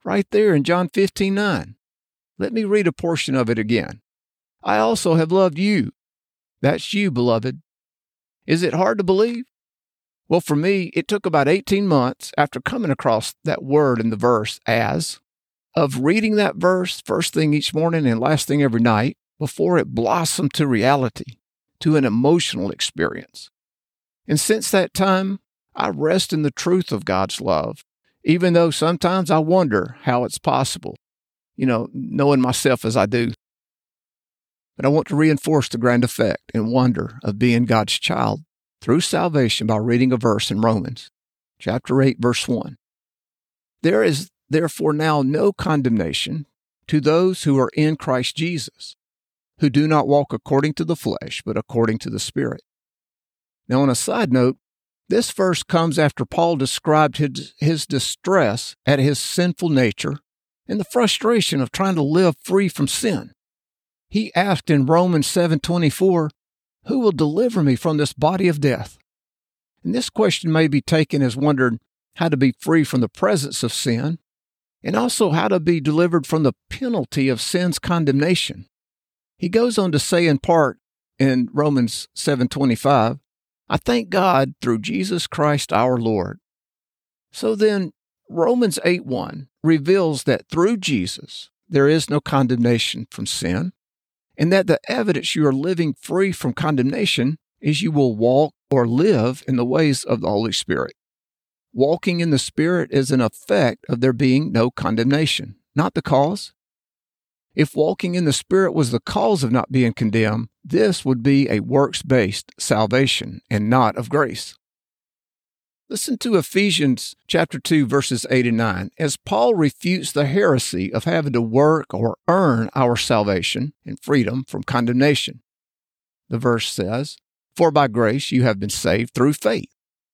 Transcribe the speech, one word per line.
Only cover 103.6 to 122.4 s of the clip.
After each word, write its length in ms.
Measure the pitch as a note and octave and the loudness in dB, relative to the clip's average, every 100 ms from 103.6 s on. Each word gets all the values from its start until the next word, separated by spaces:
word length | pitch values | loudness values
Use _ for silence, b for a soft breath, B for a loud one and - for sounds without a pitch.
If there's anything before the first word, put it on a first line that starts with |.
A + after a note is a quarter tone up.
| B2+ - - | 2 -2 -6
of 120 | A#2+ | 0
there 120 | C3 | 0
being 380 | A#2+ C3+ C3 D#3 | 2 2 2 0
no 180 | A#2 B2 | 0 0
condemnation, 840 | - F2+ A2 B2 C#3+ D#3 - G#2 - _ | -2 -2 0 0 2 0 -4 -8 -18 _
not 200 | C#3+ F3 | -4 -2
the 80 | E3 | -4
cause. 520 | - C3+ D3 G3+ - _ _ _ _ _ _ _ _ _ _ | 0 2 2 -2 -10 _ _ _ _ _ _ _ _ _ _
If 220 | - D3+ - | -2 -2 0
walking 400 | D#3 F#3+ F3+ F3+ | 0 0 -4 0
in 100 | D#3+ | 0
the 80 | |
Spirit 400 | - - F#3 F#3 | -2 0 2 2
was 180 | D#3+ B2 | 0 0
the 80 | A#2+ | -2
cause 420 | - D#3 A3+ F#3+ | -2 0 0 2
of 100 | B2+ | 2
not 200 | B2 - | 0 0
being 220 | C3 A#2+ | 0 0
condemned, 560 | - A2+ A2+ G#2+ A2 A2+ _ | 0 0 2 0 -2 -6 _
this 420 | - E3 G#3+ F3 C3 | -4 2 2 2 -2
would 180 | B2 | 0
be 260 | C3 C#3 C3+ | 2 2 2
a 120 | A2 | 0
works-based 920 | A2+ C3+ C#3 - C3+ B2+ G2 - - - | 0 2 2 -2 0 2 2 -4 -12 -12
salvation 800 | - A2 A2 B2+ C3+ - A2 - - | -2 0 2 2 2 -2 -6 -14 -6
and 200 | G#2+ G#2+ | -2 2
not 260 | B2+ A2 - | 2 2 0
of 140 | A2+ | -4
grace. 480 | C#3+ B2+ G#2+ - - _ _ _ _ _ _ _ _ _ _ _ _ _ | -2 -2 -6 -14 -20 _ _ _ _ _ _ _ _ _ _ _ _ _
Listen 300 | G#3+ - A#3 | -8 -6 -6
to 180 | B3 F#3+ | 0 0
Ephesians 800 | - F#3+ G3+ E3+ C#3+ A#2+ - - - | 2 0 0 2 0 0 -4 -16 -2
chapter 320 | E3 E3 D3 | 0 0 -4
two, 260 | - D#3+ A#2+ | 0 0 2
verses 400 | C#3 - A#2+ - | 0 0 -4 0
eight 160 | B2+ A#2+ | 0 2
and 100 | A2+ | 0
nine, 320 | A2+ F#2 G2 - | 0 -2 -8 -6
as 200 | D3+ - | -4 -4
Paul 360 | - G#3 B3 | -2 2 2
refutes 580 | G3+ D3 - E3+ F#3 - | 2 0 0 -4 -2 -2
the 140 | D3 C#3+ | -2 0
heresy 640 | F3+ F#3+ C3+ - F2+ G2 | 2 2 2 0 -4 -4
of 120 | A2+ | -4
having 300 | E3 E3+ C#3+ | -2 -2 0
to 80 | A#2+ | -2
work 520 | A2+ B2 D3+ D#3+ - | 0 2 4 2 -2
or 240 | G2 A#2 - - | -4 -4 -2 0
earn 440 | F3+ | 2